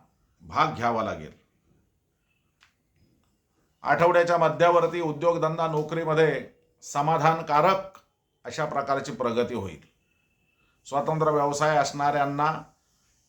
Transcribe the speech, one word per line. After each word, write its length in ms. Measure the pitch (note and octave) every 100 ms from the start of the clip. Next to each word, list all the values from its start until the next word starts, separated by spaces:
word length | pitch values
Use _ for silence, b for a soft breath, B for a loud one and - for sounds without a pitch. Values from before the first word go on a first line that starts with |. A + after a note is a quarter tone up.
| _ _ _ _
भाग 320 | E2 A#2 D#3+ -
घ्यावा 280 | A#2+ A2
लागेल. 340 | G2+ E2 D2 - _ _ _ _ _ _ _ _ _ _ _ _ _ _ _ _ _ _ _ _ _ _ _ _
आठवड्याच्या 540 | C3 D3 E3+ F3 E3+ E3+
मध्यावरती 640 | D#3+ - F3 E3+ E3 F3
उद्योगधंदा, 640 | D#3+ C#3+ E3+ E3+ D#3 E3 D#3+
नोकरीमध्ये 840 | D3+ D3+ E3 D#3+ D#3 D#3 C3 - _ _ _
समाधानकारक 1120 | - C#3+ D#3 E3 D#3 E3 D3+ D3 F3+ F#3+ - - _ _ _ _ B2
अशा 200 | D#3 D3+
प्रकारची 460 | C#3+ C#3 C3+ C3+
प्रगती 440 | A#2 A#2+ A2+ A#2 A2+
होईल. 260 | F#2+ D2+ _ _ _ _ _ _ _ _ _ _ -
स्वतंत्र 440 | C#3 C#3+ D#3 D#3
व्यवसाय 460 | D3 C#3+ C#3+ D#3 D3
असणाऱ्यांना 720 | C#3 C#3+ C#3+ C#3+ C#3 C#3+ D3+ D#3+ - _ _ _ _ _